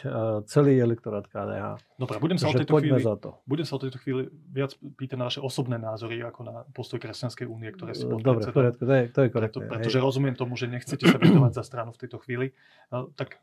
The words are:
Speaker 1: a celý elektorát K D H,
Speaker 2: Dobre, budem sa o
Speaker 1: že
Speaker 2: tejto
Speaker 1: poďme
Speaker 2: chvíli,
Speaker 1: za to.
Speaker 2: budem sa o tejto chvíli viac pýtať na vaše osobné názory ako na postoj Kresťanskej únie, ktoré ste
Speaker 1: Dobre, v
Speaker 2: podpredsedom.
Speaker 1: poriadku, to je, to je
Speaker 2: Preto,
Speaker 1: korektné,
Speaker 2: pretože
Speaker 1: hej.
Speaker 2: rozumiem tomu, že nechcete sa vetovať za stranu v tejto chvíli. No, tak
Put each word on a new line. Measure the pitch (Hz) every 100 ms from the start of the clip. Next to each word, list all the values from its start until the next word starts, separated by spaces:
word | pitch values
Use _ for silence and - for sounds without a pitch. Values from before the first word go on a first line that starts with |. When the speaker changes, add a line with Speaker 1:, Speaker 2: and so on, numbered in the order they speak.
Speaker 1:
a | 139 120 113 107 -
celý | 151 143 131
elektorát | 117 113 113 101 -
K | 104
D | 101 101
H, | 104 104 _ -
Speaker 2:
Dobre, | 127 107
budem | 165 180
sa | 151
o | 127
Speaker 1:
že |
Speaker 2:
tejto | 131
Speaker 1:
poďme | 151 151 127
Speaker 2:
chvíli, |
Speaker 1:
za | 113 101
to. | - -
Speaker 2:
budem | 123 143 147
sa | 135
o |
tejto | 131 127
chvíli | 135 127 127 - -
viac | 135 139 -
pýtať | - - 131 127
na | 123
vaše | 139
osobné | 135 - 127 117
názory | 110 110 113 113
ako | 117 -
na | 117 117 139
postoj | 127 120 -
Kresťanskej | 113 - 120 -
únie, | 120 113 110
ktoré | 185 113
ste | 123 123
Speaker 1:
Dobre, | 117
v | 131 113 123
Speaker 2:
podpredsedom. | 139
Speaker 1:
poriadku, | 123 120
to | 123 135
je, | 120
to | 139
je | 123
Speaker 2:
Preto, | 113
Speaker 1:
korektné, | 110 131 107 113
Speaker 2:
pretože | 117 131
Speaker 1:
hej. | 135
Speaker 2:
rozumiem | 131 139
tomu, | 123 123 123
že |
nechcete | 120 123 - 143
sa | 131 -
vetovať | 165 175 123
za | 120 -
stranu | 120 117
v | -
tejto | 123 110
chvíli. | - 123 135 _ _ _ _
No, | 127 131
tak | - 135 -